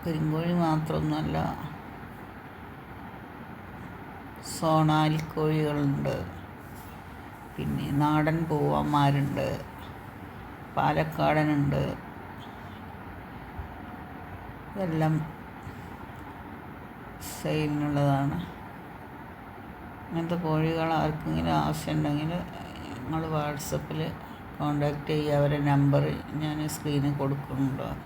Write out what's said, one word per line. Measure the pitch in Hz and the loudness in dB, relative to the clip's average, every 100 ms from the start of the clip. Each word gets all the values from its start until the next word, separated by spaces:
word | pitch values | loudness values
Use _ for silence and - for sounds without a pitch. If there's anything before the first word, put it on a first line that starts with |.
കരിങ്കോഴി | 175 156 156 156 170 175 | 0 2 2 2 2 4
മാത്രമൊന്നുമല്ല, | 165 156 156 156 156 151 156 156 156 - - - - - - - - - - - - - - - - - - - - - - - - - - - - - - | 4 4 2 0 2 0 0 0 0 -2 -8 -10 -12 -12 -14 -14 -14 -14 -14 -14 -14 -14 -14 -12 -12 -12 -14 -14 -14 -14 -12 -12 -12 -12 -12 -12 -12 -12 -10
സോണാലി | - 165 156 156 156 156 156 160 | 0 6 8 8 8 6 4 0
കോഴികളുണ്ട്, | - 156 156 151 147 143 143 139 120 - - - - - - - - - - - - - - | 2 4 4 4 4 4 4 2 0 -4 -8 -12 -12 -14 -12 -14 -14 -14 -14 -14 -14 -12 -6
പിന്നെ | 147 139 143 143 | -2 -2 2 4
നാടൻ | 147 156 151 160 160 | 6 6 4 4 2
പൂവന്മാരുണ്ട്, | 151 143 147 147 147 143 143 139 131 135 131 - - - - - - - - - - - - | 2 4 2 4 6 6 6 4 2 0 -2 -6 -12 -12 -14 -14 -14 -14 -14 -14 -14 -6 2
പാലക്കാടനുണ്ട്. | 147 156 156 156 147 151 151 147 143 143 139 - - - - - - - - - - - - - - - - - - - - - - - - - - - - | 2 4 0 2 4 6 6 4 4 2 0 -2 -8 -12 -12 -12 -12 -12 -12 -12 -12 -12 -12 -12 -12 -12 -12 -10 -10 -10 -12 -12 -12 -12 -12 -12 -12 -12 -10
ഇതെല്ലാം | 202 185 160 156 156 - - - - - - - - - - - - - - - - - - - - - - | -2 0 4 4 4 0 -8 -12 -12 -12 -12 -12 -12 -12 -14 -14 -14 -12 -12 -12 -14 -14 -14 -14 -12 -10 -4
സെയിലിനുള്ളതാണ്. | 156 151 151 147 147 147 143 139 139 170 - - - - - - - - - - - - - - - - - | 0 2 2 2 2 4 4 4 4 0 -4 -8 -12 -12 -14 -14 -14 -14 -14 -14 -14 -14 -14 -14 -14 -14 -6
ഇങ്ങനത്തെ | 165 165 175 165 | -4 0 0 2
കോഴികൾ | 156 160 165 165 160 | 2 4 2 2 2
ആർക്കെങ്കിലും | 151 156 160 160 156 156 | 2 0 0 0 2 2
ആവശ്യമുണ്ടെങ്കിൽ | 147 151 - 156 147 147 156 175 175 - - - - - | 2 0 0 2 2 2 0 -2 -4 -8 -10 -10 -10 -8
നിങ്ങൾ | 131 160 160 156 | -2 -2 0 0
WhatsApp-ൽ | 147 143 - 147 - 156 160 - - - - - | 0 -2 -2 -4 -2 -2 -2 -4 -10 -12 -12 -4
കോൺടാക്ട് | 147 147 147 147 - | 0 2 2 0 0
ചെയ്യുക. | 151 151 143 | 0 4 6
അവരെ | 143 147 143 | 6 4 6
നമ്പർ | 139 143 143 151 151 - 151 | 6 8 6 4 0 -4 -2
ഞാൻ | 151 151 151 - | 0 0 -2 -2
സ്ക്രീനിൽ | 151 143 143 143 | 2 4 4 2
കൊടുക്കുന്നുണ്ട്. | 139 139 - 135 135 135 120 - | 2 0 -2 0 2 2 -4 -6